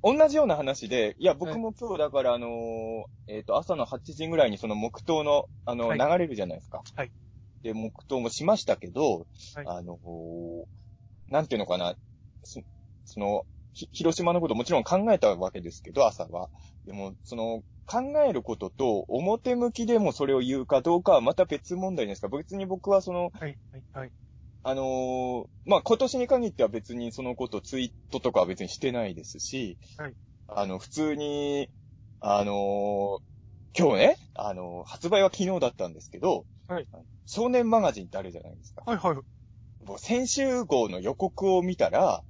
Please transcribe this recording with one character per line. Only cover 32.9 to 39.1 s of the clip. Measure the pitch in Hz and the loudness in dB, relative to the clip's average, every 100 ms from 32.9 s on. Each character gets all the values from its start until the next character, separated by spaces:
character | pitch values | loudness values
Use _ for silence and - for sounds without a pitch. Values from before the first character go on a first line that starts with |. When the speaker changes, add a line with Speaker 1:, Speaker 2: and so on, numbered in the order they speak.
| 101 101 98 - - - - - - | -2 -2 -6 -12 -20 -20 -20 -10 2
Speaker 1:
今 | 165 | 4
日 | 101 | 6
ね、 | 175 349 - | 6 4 -6
あ | - 104 | -10 -8
の、 | 92 90 87 | -8 -10 -12
発 | - - 170 | -14 -10 0
売 | 202 | 4
は | 190 | 4
昨 | - 185 | 2 -2
日 | 185 | 0
だ | 131 | -2
っ | |
た | - 110 | -2 -8
ん | |
で | 78 | -8
す | - | -18
け | - | -4
ど、 | 185 113 - - - | -2 -2 -4 -20 -10
Speaker 2:
は | 180 | -10
い。 | - - - - - | -10 -18 -20 -20 -12
Speaker 1:
少 | - 240 | -4 0
年 | 247 233 | 2 4
マ | 226 | 4
ガ | 175 | 4
ジ | 104 | 0
ン | 90 | -8
っ | |
て | 98 | -10
あ | |
る | 95 | -10
じ | 85 | -14
ゃ | |
な | 80 | -16
い | 80 | -20
で | |
す | - | -20
か。 | - - | -14 -6
Speaker 2:
は | |
い、 | 214 | -2
は | 185 | 0